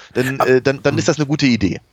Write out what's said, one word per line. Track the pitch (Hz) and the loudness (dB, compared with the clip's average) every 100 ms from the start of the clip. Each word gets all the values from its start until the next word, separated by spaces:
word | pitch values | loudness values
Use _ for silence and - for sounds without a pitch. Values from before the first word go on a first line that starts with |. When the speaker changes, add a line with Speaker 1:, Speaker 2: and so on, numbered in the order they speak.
| - | -8
Speaker 1:
dann, | 117 131 131 | -4 -4 -2
Speaker 2:
Ab- | 127 | 2
Speaker 1:
äh, | 127 | 2
dann, | 135 139 | 2 0
dann | 143 | -2
Speaker 2:
Mhm. | 151 | 0
Speaker 1:
ist | 170 | -2
das | 151 | -2
eine | 139 | -2
gute | 151 139 | 0 2
Idee. | 110 95 - _ | 2 0 -4 _